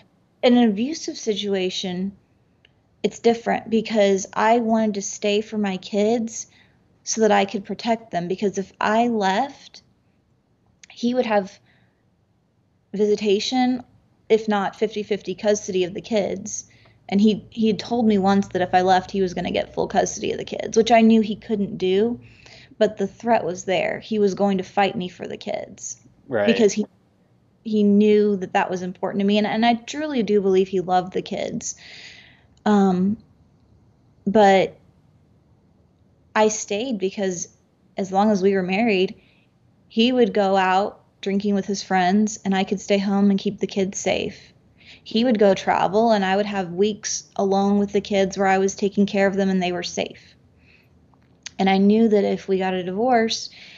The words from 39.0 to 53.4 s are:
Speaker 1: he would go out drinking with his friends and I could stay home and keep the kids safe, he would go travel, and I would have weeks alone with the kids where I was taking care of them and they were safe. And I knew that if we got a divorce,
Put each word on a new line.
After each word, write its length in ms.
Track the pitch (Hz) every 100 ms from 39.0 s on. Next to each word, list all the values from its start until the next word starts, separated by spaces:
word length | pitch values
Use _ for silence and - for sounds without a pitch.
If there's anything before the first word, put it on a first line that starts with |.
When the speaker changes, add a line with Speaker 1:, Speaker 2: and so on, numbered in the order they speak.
| 190 220 _ _ _ _ _ _ _
Speaker 1:
he 240 | - 233
would 200 | 254 226
go 240 | 196 196 196
out 440 | 185 185 202 - _ _
drinking 340 | - 196 208
with 120 | 202 190
his 160 | 196
friends 560 | - 190 180 202 214 -
and 100 | 196
I 100 | 190
could 160 | 196 196
stay 180 | - 202
home 320 | 196 202 202
and 80 | 196
keep 200 | 202 208
the 80 | 196
kids 320 | - 190 -
safe, 540 | 190 - - - - _ _ _ - -
he 200 | - 220
would 140 | 247 214
go 160 | 208
travel, 580 | 185 - - 165 202 233
and 120 | 214
I 120 | 190 190
would 100 | 208
have 260 | 202 180
weeks 520 | 175 208 202 - - - -
alone 420 | 196 196 196 202
with 140 | 202
the 80 | 208
kids 380 | 196 202 196 190
where 80 | 196
I 120 | 190
was 160 | 190
taking 320 | - 202 202 202
care 200 | 196 196
of 80 |
them 160 | 190 196
and 120 | 190
they 100 | 180
were 100 | 180
safe. 520 | 170 - - - - _ _ _ _ _ _ _ _ _ _ _ - -
And 100 | 190
I 100 | 190
knew 300 | 202 214 226
that 160 | 208
if 240 | 202 190 -
we 100 | 190
got 160 | 185
a 80 | 185
divorce, 640 | 175 185 247 240 226 -